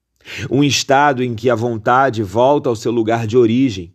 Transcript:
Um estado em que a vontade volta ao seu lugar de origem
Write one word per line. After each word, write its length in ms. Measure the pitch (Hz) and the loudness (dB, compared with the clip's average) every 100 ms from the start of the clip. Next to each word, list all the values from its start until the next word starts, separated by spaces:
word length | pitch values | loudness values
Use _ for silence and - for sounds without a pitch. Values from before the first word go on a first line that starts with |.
| _ _ - - - | _ _ -18 -12 -4
Um 140 | 135 | 0
estado 600 | 143 117 - 135 147 127 | 2 0 2 2 2 0
em 120 | 127 | -4
que 160 | 110 123 | -2 -2
a 60 | 113 | 0
vontade 680 | 120 113 120 127 135 110 | -2 -4 0 2 2 0
volta 460 | 98 104 131 147 143 | -2 0 2 2 -2
ao 80 | 110 | -4
seu 160 | 123 | -2
lugar 340 | 117 110 117 113 | -2 0 -2 0
de 100 | 123 | 2
origem 560 | 113 117 135 95 85 | 2 2 0 -2 -12